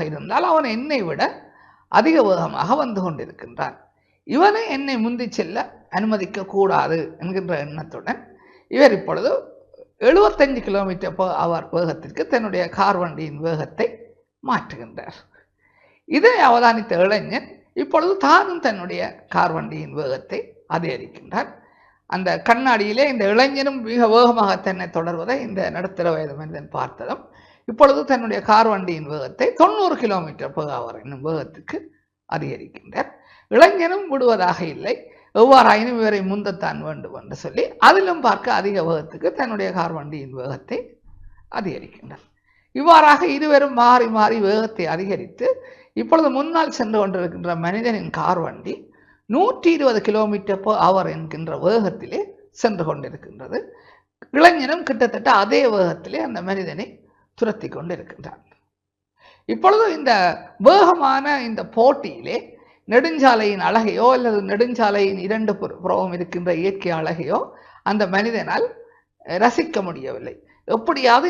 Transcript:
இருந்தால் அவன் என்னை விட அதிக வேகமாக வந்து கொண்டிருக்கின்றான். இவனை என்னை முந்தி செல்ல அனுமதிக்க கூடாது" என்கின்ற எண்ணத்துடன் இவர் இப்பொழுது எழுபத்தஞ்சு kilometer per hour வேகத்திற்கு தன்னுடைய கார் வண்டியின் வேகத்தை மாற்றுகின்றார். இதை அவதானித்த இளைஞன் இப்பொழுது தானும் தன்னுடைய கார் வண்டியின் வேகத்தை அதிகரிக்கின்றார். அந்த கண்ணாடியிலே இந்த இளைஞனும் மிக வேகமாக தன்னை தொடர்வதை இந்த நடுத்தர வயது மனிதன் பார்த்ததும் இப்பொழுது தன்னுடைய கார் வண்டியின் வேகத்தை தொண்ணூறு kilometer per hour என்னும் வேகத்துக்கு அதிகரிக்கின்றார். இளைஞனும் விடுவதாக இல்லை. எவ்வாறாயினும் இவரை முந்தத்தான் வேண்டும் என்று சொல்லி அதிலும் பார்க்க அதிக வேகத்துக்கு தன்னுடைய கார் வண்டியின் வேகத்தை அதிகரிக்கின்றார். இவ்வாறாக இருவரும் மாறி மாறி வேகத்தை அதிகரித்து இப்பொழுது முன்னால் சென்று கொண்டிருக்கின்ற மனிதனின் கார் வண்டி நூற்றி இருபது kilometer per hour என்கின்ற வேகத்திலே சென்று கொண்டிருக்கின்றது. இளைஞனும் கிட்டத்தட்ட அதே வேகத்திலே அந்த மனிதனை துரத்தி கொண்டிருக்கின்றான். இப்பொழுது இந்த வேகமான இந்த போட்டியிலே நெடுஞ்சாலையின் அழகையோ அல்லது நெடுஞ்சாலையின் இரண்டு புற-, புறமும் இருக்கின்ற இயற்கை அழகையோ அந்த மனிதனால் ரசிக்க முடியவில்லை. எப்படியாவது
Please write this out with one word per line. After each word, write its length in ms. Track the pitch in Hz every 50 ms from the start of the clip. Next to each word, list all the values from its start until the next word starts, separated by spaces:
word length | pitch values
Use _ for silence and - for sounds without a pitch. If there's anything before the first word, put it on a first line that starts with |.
| 165 156
இருந்தால் 400 | 151 143 139 170 214 277 349 370
அவன் 220 | 320 320 294 240 220
என்னை 240 | 226 262 302 302 254 196
விட 460 | 165 147 143 - - - - - - _ _ _ _ _ _ _
அதிக 360 | _ - 185 220 330 320 311 233
வேகமாக 520 | 202 185 170 170 160 143 131 143 180 254
வந்து 260 | 302 285 247 214 190
கொண்டிருக்கின்றான். 760 | 185 180 156 - - - - - - 120 120 131 147 135 - - _ _ _ _ _ _ _ _ _
இவனை 460 | - 208 277 359 415 415 440 453 427
என்னை 280 | 285 269 277 277 269
முந்தி 300 | 233 220 233 247 240 247 220
செல்ல 400 | - - 190 160 190 240 - - - - _ _
அனுமதிக்க 600 | - 185 214 220 220 202 185 170 - 202 190 196 -
கூடாது" 440 | 196 196 190 165 147 135 139 160 165 147 - 160 -
என்கின்ற 360 | 156 180 185 190 180 170 175 143 143
எண்ணத்துடன் 560 | 147 147 156 156 - - 117 - - 254 - - - - _ _ _ _ _ _
இவர் 240 | _ - 247 285 254
இப்பொழுது 420 | 214 175 - 175 160 165 208 294 - - - - - - _ _ - - - _ _ _ 214
எழுபத்தஞ்சு 560 | 240 320 381 415 415 - - 285 269 269 240 -
kilometer 460 | 220 196 196 196 190 185 185 190 175 165
per 100 | - 190 185 160 143
hour 180 | 151 170 170 160 - - -
வேகத்திற்கு 500 | 165 175 160 147 151 - 135 - - 330 -
தன்னுடைய 320 | - 240 220 208 185 180 175 165 -
கார் 200 | - 196 196 196 175
வண்டியின் 360 | 180 170 151 147 160 151 143
வேகத்தை 480 | 143 156 165 165 151 143 - - - - 453 - - - - _ _ _ _ _ _ -
மாற்றுகின்றார். 760 | - - - - - - 113 117 113 117 - - - - - _ _ _ _ _ _ _ _ _ _ _ _ _ _ _ _ _ -
இதை 240 | - 285 403 480 508 415 311
அவதானித்த 520 | 262 233 240 240 233 226 226 202 - 180 170 180
இளைஞன் 440 | 196 214 202 156 151 196 269 - - - - _ _ _
இப்பொழுது 400 | 359 294 - - 320 311 359 392 381 -
தானும் 360 | 277 320 370 403 392 349 339 -
தன்னுடைய 360 | 254 208 190 175 180 175 175 - - - - _ _ -
கார் 180 | 175 175 175 160
வண்டியின் 380 | 160 151 147 156 156 156 143 135 147
வேகத்தை 400 | 151 131 131 131 - - 190 - - - _ _ _ _ -
அதிகரிக்கின்றார். 760 | 165 170 160 131 - - 110 - - - - - 214 - - - - _ _ _ _ _ _ _ _ _ _
அந்த 320 | - 185 190 180 165 165 170 -
கண்ணாடியிலே 560 | 233 247 262 262 240 214 208 208 214 247 285 294 262
இந்த 100 | 226 202 196 208
இளைஞனும் 460 | 233 262 277 277 277 269 277 269 262
மிக 280 | 226 220 233 240 240 214 220
வேகமாக 440 | 240 247 240 233 233 208 196 190 185 -
தன்னை 220 | 196 185 185 180 170 -
தொடர்வதை 420 | 170 165 170 175 160 170 208 254 277 254
இந்த 220 | 220 196 190 180 170
நடுத்தர 420 | 156 165 180 180 - - 170 175
வயது 240 | 160 156 156 151 139 147
மனிதன் 280 | 156 156 165 151 151 -
பார்த்ததும் 540 | - 139 127 127 - - 117 131 262 - - - _ - _ _ _ _ _ -
இப்பொழுது 320 | 220 - 294 269 277 294 294
தன்னுடைய 360 | - 269 240 226 220 202 202 - -
கார் 200 | 214 220 226 220 208
வண்டியின் 360 | 190 185 180 170 156 151 143 151
வேகத்தை 360 | 151 131 131 156 - 254 480 480 - 320
தொண்ணூறு 340 | 381 427 427 392 349 311 - 247
kilometer 460 | 220 196 180 165 156 139 - 147 139 143 170
per 100 | 151 147 135
hour 180 | 123 120 113 110 110 107
என்னும் 220 | 135 139 127 135
வேகத்துக்கு 540 | 156 160 156 131 160 - 156 - - 302 330 - - _ _ _ _ _ _ _ -
அதிகரிக்கின்றார். 800 | - 160 147 139 123 - - - - - _ 196 - - 277 - - _ _ _ _ _ _ _
இளைஞனும் 560 | 208 233 330 381 403 381 330 330 370 403 392 339
விடுவதாக 500 | 269 269 254 240 226 196 180 180 180 - 180
இல்லை. 300 | 160 139 - 156 202 247 - - - - _ _ _ _
எவ்வாறாயினும் 640 | 202 226 262 269 262 226 220 208 214 226 247 247 226
இவரை 200 | 220 214 214 196 190 190
முந்தத்தான் 460 | 196 208 202 202 180 - - 160 156 147
வேண்டும் 340 | 151 156 156 139 - - 131 127
என்று 160 | - - -
சொல்லி 280 | - - 160 131 - 494 - - - -
அதிலும் 340 | 254 339 392 392 370 349 320 247
பார்க்க 280 | 233 196 - - 247 226
அதிக 300 | 190 185 202 202 190 160
வேகத்துக்கு 460 | 165 165 156 147 160 - - - 262 - -
தன்னுடைய 300 | 269 233 220 202 196 190 180
கார் 160 | 185 165 165 165
வண்டியின் 420 | 156 143 147 151 147 135 131 131
வேகத்தை 400 | 131 123 139 131 - - - 240 466 508 - _ _ _ - - - - - - - - _ -
அதிகரிக்கின்றார். 680 | 240 208 185 127 - - - - - - - 143 - _ _ _ _ _ _ _ _ _ _ _
இவ்வாறாக 460 | 262 285 339 330 311 302 294 294 285 359
இருவரும் 480 | 339 277 277 302 302 294 277 285 277 247 240
மாறி 280 | 240 240 247 247 226
மாறி 300 | 226 220 220 214 214 226 226
வேகத்தை 460 | 202 190 208 220 226 220 220 - 175 156 160
அதிகரித்து 540 | 170 190 196 190 147 - - - - 240 - 508 - - - - - - _ _ -
இப்பொழுது 280 | - 320 330 320 320 277 254
முன்னால் 380 | 262 285 330 330 330 320 285 -
சென்று 200 | - 240 214 220 208
கொண்டிருக்கின்ற 580 | 202 196 185 185 175 170 180 180 170 175 170 165 165
மனிதனின் 440 | 175 185 220 233 247 220 196 180 156
கார் 320 | - 156 156 160 185 180 160
வண்டி 300 | 131 110 107 - - - - - _ _ _ _ _ _ _ _
நூற்றி 460 | - 214 294 381 453 - - - 349 339
இருபது 280 | 294 285 262 226 208 202
kilometer 500 | 220 208 214 214 208 208 202 202 - 196 190 196
per 120 | 214 214 175 165
hour 200 | 175 190 190 175 165 156
என்கின்ற 440 | 160 160 156 156 151 165 160 151 139 139
வேகத்திலே 540 | 180 220 233 208 180 - - - 190 220 370 415 - - _ _ _ _ - -
சென்று 200 | 226 208 180 165
கொண்டிருக்கின்றது. 720 | 156 - 139 139 127 156 - - - - 107 131 - - 320 466 - - - _ _ _ _ _ _ _ _ - _
இளைஞனும் 560 | - 277 320 349 339 311 262 254 311 349 302 -
கிட்டத்தட்ட 400 | 269 220 247 226 - 208 226 269 247 202 202
அதே 180 | 214 269 285 269
வேகத்திலே 540 | 240 214 196 185 170 160 160 - 170 208 302 330 269
அந்த 120 | 226 175
மனிதனை 480 | 175 190 196 196 180 165 147 170 - - - _ _ _ _ _ _ _ _
துரத்தி 300 | - 233 220 208 - -
கொண்டிருக்கின்றான். 760 | 131 - 135 156 175 180 - - - - - 135 - - _ _ _ _ _ _ _ _ _ _ _ _ _ _ _ _ _ _ - _ _ _
இப்பொழுது 400 | - - 226 330 370 415 427 453 415 320
இந்த 180 | 302 294 254 226 202 180 175 156 - - - -
வேகமான 800 | _ 202 262 359 403 392 339 370 339 285 269 269 269 277 294 294 269 240 233
இந்த 140 | 220 202 185 - -
போட்டியிலே 600 | 226 233 269 277 233 - 180 135 113 117 143 190 - - - - - _ _ _ _ _
நெடுஞ்சாலையின் 720 | - 214 247 277 330 320 302 269 262 240 220 214 208 202 190 175
அழகையோ 400 | 170 196 226 226 208 170 185 220 247 262
அல்லது 240 | 247 247 233 214 202
நெடுஞ்சாலையின் 800 | 196 190 202 208 240 247 240 226 226 208 202 202 196 196 196 185 175
இரண்டு 240 | 190 220 220 220 208 202 -
புற-, 180 | 196 - - - 175
புறமும் 280 | 185 180 190 185 185
இருக்கின்ற 380 | 175 175 175 170 - 175 175 180 170
இயற்கை 360 | 160 175 196 196 196 - 180
அழகையோ 460 | 170 160 160 160 170 165 - 147 196 285 523 - - - - - - - _
அந்த 200 | - 202 208 208
மனிதனால் 580 | 180 190 196 208 233 233 202 165 160 175 240 466 494 - - - - _ _ _ _ _ _ _ - 165 190 208
ரசிக்க 380 | 240 - - 320 330 - 214 190
முடியவில்லை. 500 | 175 165 139 131 131 127 117 123 120 120 - _ _ _ _ _
எப்படியாவது 600 | - 220 220 220 - 320 277 262 240 233 254 302